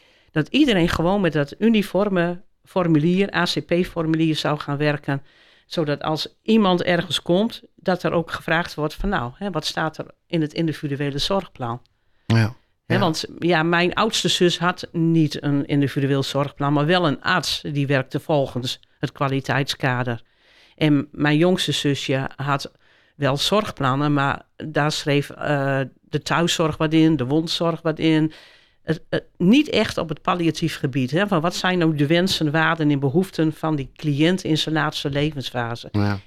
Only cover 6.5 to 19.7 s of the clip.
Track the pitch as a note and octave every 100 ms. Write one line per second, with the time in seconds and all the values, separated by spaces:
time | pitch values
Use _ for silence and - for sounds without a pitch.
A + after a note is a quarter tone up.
6.5 | A3 G3 F3+ - F3 F3+ - - F3 A#3
7.5 | - - _ - F3+ E3 E3+ E3 - -
8.5 | E3 F3 - D3+ - G3+ F#3+ A#2+ - G3+
9.5 | E3 - - D#3+ - D#3 _ _ E3+ D3+
10.5 | - E3 D3 D3 C#3 C#3+ C#3 - G3 E3+
11.5 | - A#2+ A#2+ - _ _ _ - A2+ A2
12.5 | - _ _ - F3+ F#3 D#3 - - E3+
13.5 | D#3+ E3 E3+ F3+ - A3 - F3+ - F3
14.5 | - F3 F3+ - E3+ E3 E3 D3+ - C#3+
15.5 | C#3+ - C#3+ C#3 D3 C3+ C#3 C3 C#3 C#3
16.5 | - C#3+ C#3+ D3 F#3 E3 C3 - F3+ -
17.5 | - D#3+ C#3+ C3+ C#3 B2+ D3 - D3+ C3
18.5 | B2 B2 - _ _ - - C#3 C#3 C3
19.5 | C3 C#3